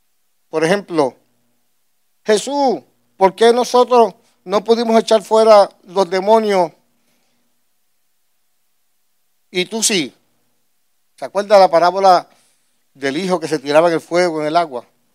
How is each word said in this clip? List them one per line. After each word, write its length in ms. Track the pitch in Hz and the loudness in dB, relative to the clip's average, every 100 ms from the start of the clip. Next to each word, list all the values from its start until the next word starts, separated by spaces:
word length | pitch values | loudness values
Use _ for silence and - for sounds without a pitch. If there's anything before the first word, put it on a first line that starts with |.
| _ _ _ _ _ | _ _ _ _ _
Por 140 | 160 | -4
ejemplo, 520 | 160 202 185 165 131 - _ _ _ _ _ _ _ _ _ _ | -2 -4 -4 -4 -4 -6 _ _ _ _ _ _ _ _ _ _
Jesús, 580 | - 208 - 285 269 170 - _ _ _ | -2 -2 -2 -4 -2 -4 -10 _ _ _
¿por 180 | 190 185 | -2 2
qué 160 | 226 | 2
nosotros 640 | 240 240 247 240 247 214 - _ _ | 2 0 0 2 2 0 -2 _ _
no 200 | 180 202 | -6 -6
pudimos 360 | 208 226 233 226 | -2 -2 0 0
echar 220 | - 220 | 2 -2
fuera 480 | - 220 220 208 190 - | 0 0 6 6 4 -4
los 260 | _ 180 180 | _ -6 -4
demonios 600 | 190 196 226 214 190 165 - _ _ _ _ _ _ _ _ _ _ _ _ _ _ _ _ _ _ _ _ _ _ _ _ _ _ _ | -4 0 0 0 -2 -2 -6 _ _ _ _ _ _ _ _ _ _ _ _ _ _ _ _ _ _ _ _ _ _ _ _ _ _ _
y 160 | 180 175 | -8 -8
tú 160 | 226 | -6
sí? 320 | 208 196 127 - _ _ _ _ _ _ _ _ _ _ | -4 -4 -6 -12 _ _ _ _ _ _ _ _ _ _
¿Se 80 | 131 | -10
acuerda 340 | 190 202 208 | -8 2 4
la 100 | 185 | 4
parábola 580 | 165 175 190 196 175 - _ _ _ _ _ _ | 4 0 2 2 2 0 _ _ _ _ _ _
del 240 | 139 139 143 | _ -8 -6
hijo 220 | 185 180 | -6 -6
que 80 | 156 | -4
se 120 | 151 | -8
tiraba 280 | 135 147 170 | 0 0 0
en 80 | 160 | -2
el 60 | |
fuego, 400 | - 170 180 156 | -4 -2 -2 -4
en 60 | 151 | -4
el 100 | 165 | -2
agua? 280 | 165 123 - _ _ | -4 -8 -16 _ _